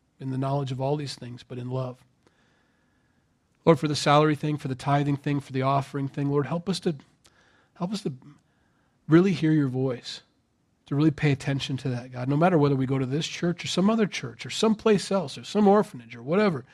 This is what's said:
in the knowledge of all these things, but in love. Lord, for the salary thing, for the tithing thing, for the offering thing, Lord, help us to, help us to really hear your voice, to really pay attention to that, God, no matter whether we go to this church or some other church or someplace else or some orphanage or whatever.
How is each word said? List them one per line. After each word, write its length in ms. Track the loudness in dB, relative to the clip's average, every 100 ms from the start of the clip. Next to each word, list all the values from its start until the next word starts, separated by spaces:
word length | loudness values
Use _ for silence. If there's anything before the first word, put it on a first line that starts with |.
| _ -14
in 100 | -8
the 80 | -4
knowledge 340 | -2 -2 -4
of 80 | -4
all 160 | -2 -4
these 200 | -6 -12
things, 280 | -14 -16
but 140 | -14 -12
in 140 | -8
love. 260 | -6 -6 -10 _ _ _ _ _ _ _ _ _ _ _ _ _ _ _ _ 2
Lord, 140 | 4
for 80 | 2
the 80 | -2
salary 400 | 4 4 4 2
thing, 220 | -2 -4
for 100 | -6
the 80 | -6
tithing 420 | 0 0 2 -2
thing, 220 | -2 -4
for 120 | -4
the 120 | -4
offering 440 | 0 -2 -2 -6 -6
thing, 220 | -4 -2
Lord, 160 | 0 -2
help 240 | -4 -4
us 100 | -4
to, 140 | -4 -4 -8 _ _ _ _ _ _
help 180 | -8 -6
us 120 | -6
to 100 | -8 -10 -16 -20 _ _ _ _ _ _ 4
really 260 | 6 6
hear 180 | 2 2
your 160 | 2 2
voice, 540 | 0 -4 -4 -10 -18 _ _ _ _ _ _ -6
to 100 | 2
really 160 | 2
pay 200 | 4 2
attention 460 | 0 0 -4 -4 -6
to 120 | -4
that, 220 | -6 -8
God, 160 | -8 -2
no 100 | 4
matter 200 | 4 6
whether 180 | 4 2
we 100 | 0
go 140 | -2
to 60 | -2
this 220 | -2 -4
church 360 | -4 -4 -4
or 40 | -4
some 220 | 0 2
other 160 | 4 0
church 380 | -2 -10 -12 -10
or 40 |
someplace 600 | -2 0 2 2 2 2
else 280 | -4 -4 -10
or 40 |
some 240 | -6 2 6
orphanage 480 | 6 2 -4 -16 -12
or 60 |
whatever. 440 | -2 2 2 0 -6